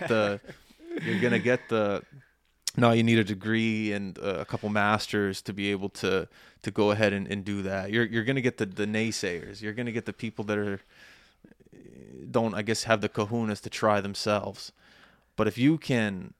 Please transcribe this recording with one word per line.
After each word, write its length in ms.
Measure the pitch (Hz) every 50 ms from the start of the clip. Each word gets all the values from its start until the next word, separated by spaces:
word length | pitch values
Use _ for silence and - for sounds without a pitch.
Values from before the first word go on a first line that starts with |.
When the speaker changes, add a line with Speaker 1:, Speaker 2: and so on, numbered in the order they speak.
| 180 156
Speaker 1:
the, 320 | 117 110 107 101 101 101 - - - - - _
Speaker 2:
<laughs> 300 | - _ 311 339 339 - -
Speaker 1:
you're 160 | 113 113 -
gonna 180 | - 120 120 113
get 300 | 90 120 127 123 - -
the, 360 | 117 113 107 101 101 90 - - - 139 - _ _ _ _ _ _ _ _ - - -
"No, 160 | 120 117 117
you 100 | 117 113
need 160 | 113 117 113
a 60 | 107
degree 640 | 95 104 92 98 110 113 113 113 113 110 107 107 107
and, 260 | 101 101 101 95 85 -
uh, 180 | - 98 95 73
a 60 | 80
couple 240 | - - 107 - 107
masters 720 | 104 107 101 104 107 104 - - - 104 101 98 95 - -
to 100 | - 101
be 160 | 98 101 101
able 180 | 101 95 98 98
to, 400 | - - - 95 92 95 82 - _ - - - - _
to 100 | - -
go 200 | 98 - 107 104
ahead 200 | 104 104 110 104
and, 160 | 98 101 98 -
and 160 | 95 104 92
do 180 | 101 101 101 95
that." 280 | 95 98 95 95 98
You're, 140 | 107 113 120
you're 180 | 107 110 113 110
gonna 180 | 117 135 139
get 160 | 120 127 120 -
the, 80 | 113
the 200 | 98 92 - 104
naysayers. 760 | 104 107 107 110 113 104 - - 95 87 85 - - 101 101
You're 120 | 110 107 104
gonna 180 | 113 123 120
get 140 | 110 117 104
the 80 | - 98
people 320 | - - 113 - - 110
that 120 | 104 107 104
are, 220 | 104 104 98 98 - _ _ - - - - - _ _ _ _ - - - _ - _ - - - - - 64 64 53 65 65 67 -
don't, 220 | - 117 113 113 104
I 60 | 107
guess, 220 | 107 104 110 - -
have 160 | - 113 107
the 60 | 98 104
kahunas 520 | - - 107 104 117 120 113 107 104 95
to 80 | - -
try 320 | - - - 107 104 104
themselves. 680 | 98 101 101 - - 107 104 101 92 101 98 - - - - _ _ - - - - - _ _ _ _ _ -
But 100 | 107 107
if 100 | 98 117
you 200 | 123 143 165 156
can 560 | - - 135 120 110 104 101 92 90 - - _